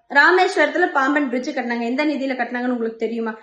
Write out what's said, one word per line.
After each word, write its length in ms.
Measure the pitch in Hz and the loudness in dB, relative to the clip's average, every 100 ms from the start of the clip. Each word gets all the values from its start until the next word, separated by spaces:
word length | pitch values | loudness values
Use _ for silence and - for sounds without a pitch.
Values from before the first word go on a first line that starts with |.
| - | -2
ராமேஸ்வரத்துல 800 | 277 311 370 370 349 294 311 359 | 4 6 6 4 2 0 2 0
பாம்பன் 380 | 285 269 302 277 | 2 2 2 0
பிரிட்ஜ் 200 | 247 262 | -2 -4
கட்டினாங்க, 320 | 277 240 233 | -6 -4 -4
எந்த 240 | 233 262 302 | -2 -2 -2
நிதியில 280 | 269 269 254 | -2 -4 -4
கட்டினாங்கன்னு 400 | 240 247 247 247 | -6 -4 -4 -2
உங்களுக்கு 220 | 226 - | -4 -4
தெரியுமா? 340 | 220 233 226 226 | -6 -4 -6 -8